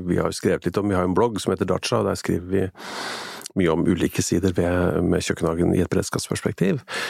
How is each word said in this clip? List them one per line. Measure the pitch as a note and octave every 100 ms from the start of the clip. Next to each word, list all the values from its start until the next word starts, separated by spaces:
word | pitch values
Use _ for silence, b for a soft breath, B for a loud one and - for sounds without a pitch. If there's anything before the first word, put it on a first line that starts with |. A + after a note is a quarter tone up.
| F2+
vi | F2
har | E2+
jo | -
skrevet | G2 D#2+ F2
litt | F#2
om, | G2+
vi | F#2
har | F2+
en | F#2
blogg | A#2 G2
som | - F#2+
heter | F#2
Dacha, | F#2 - A2+
og | G2
der | F#2+
skriver | - F2+ F2
vi | F#2+ F#2+ B B B B B B B - G2
mye | F2
om | D#2+
ulike | E2 F2 - -
sider | - F2 F#2+
ved, | F2+ F2 F2+ F2+ E2
med | F2 F2
kjøkkenhagen | - - E2 E2 F2 F#2
i |
et | F2
beredskapsperspektiv, | F#2 - - - - - - F#3 D3+ - B